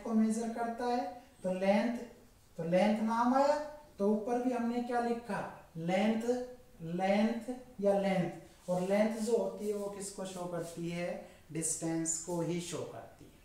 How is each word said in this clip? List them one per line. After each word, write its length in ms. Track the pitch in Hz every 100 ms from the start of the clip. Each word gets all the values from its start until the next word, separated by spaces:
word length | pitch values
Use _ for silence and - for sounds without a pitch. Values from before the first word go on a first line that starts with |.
को 80 | 226
मेजर 380 | 220 220 220 226
करता 360 | 240 226 226
है। 380 | 240 247 277 - - -
तो 100 | 185
लेंथ, 460 | 185 190 220 240 - - - - - - -
तो 80 |
लेंथ 380 | 165 185 214 220
नाम 320 | 220 233 247
आया 200 | 269 285 294 - - - -
तो 120 | 202
ऊपर 300 | 214 247 247
भी 100 | 254
हमने 280 | 240 233 240
क्या 180 | 240 240
लिखा? 680 | 233 233 - 185 156 - - 165
लेंथ, 460 | 170 190 214 226 240 247 - - - -
लेंथ 720 | 165 180 190 208 220 233 - - - -
या 180 | 196 196
लेंथ। 320 | 190 180 160 - - - -
और 180 | 180 190
लेंथ 280 | 202 220 220
जो 200 | 214 208
होती 320 | 190 190 208
है 60 |
वो 120 | 202 202
किसको 380 | 196 190 -
शो 200 | 185 185
करती 460 | 175 170 160 170 170
है? 400 | 175 180 208 - - -
डिस्टेंस 720 | 156 160 - 165 165 160 -
को 160 | 180 175
ही 200 | 160 175
शो 180 | - 147
करती 460 | - 113 - -
है। 60 | - -